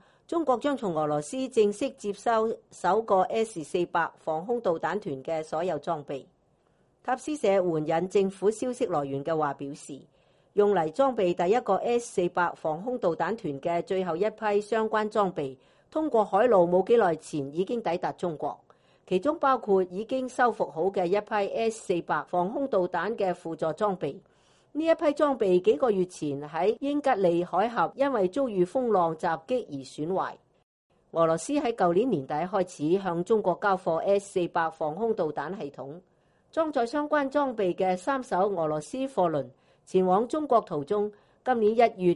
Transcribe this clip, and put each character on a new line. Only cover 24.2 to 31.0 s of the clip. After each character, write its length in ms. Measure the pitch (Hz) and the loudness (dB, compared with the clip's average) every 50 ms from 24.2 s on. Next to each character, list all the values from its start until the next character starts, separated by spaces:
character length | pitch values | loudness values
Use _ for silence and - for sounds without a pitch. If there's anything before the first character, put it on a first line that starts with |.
| - _ _ _ _ _ _ _ _ _ _ | -16 _ _ _ _ _ _ _ _ _ _
呢 120 | 294 320 | -2 2
一 80 | 330 320 | 2 2
批 180 | 330 330 302 285 | 4 2 0 2
裝 220 | - 311 285 277 | 2 2 2 2
備 240 | - 220 185 180 180 | 2 2 4 4 4
幾 160 | 180 208 240 294 | 4 4 2 4
個 120 | - 160 | 2 2
月 160 | 208 190 180 | 2 0 0
前 340 | 180 - - 160 147 139 139 147 147 | -2 -4 -6 -6 -6 -6 -6 -8 -8
喺 300 | 156 160 175 208 240 - | -4 0 0 0 0 0
英 200 | - 277 294 294 | -2 -2 -2 0
吉 80 | 285 269 | 0 0
利 320 | 254 196 196 175 170 170 175 | 2 4 2 2 2 2 0
海 240 | 175 - 175 202 240 | 0 0 0 0 0
峽 240 | 233 202 170 156 - | 0 0 -2 -2 0
因 160 | - 269 277 | 0 0 0
為 160 | 262 220 190 180 | 2 0 0 0
遭 200 | 185 277 277 247 | 0 -2 -2 -2
遇 160 | 208 185 175 | 2 0 0
風 280 | 175 - 262 254 240 | 2 2 -2 0 2
浪 260 | 214 185 170 165 156 - | 2 2 2 2 0 -2
襲 220 | - 175 165 156 - - | -2 -2 -2 -4 -4 -4
擊 180 | 254 247 214 | -4 -4 -4
而 80 | - 147 139 | -6 -10 -12
損 300 | 131 - - - 151 165 190 | -12 -12 -10 -8 -6 -4 -2
壞。 200 | 180 147 120 - - _ _ _ _ _ _ _ _ _ _ _ _ | -2 -2 -4 -6 -12 _ _ _ _ _ _ _ _ _ _ _ _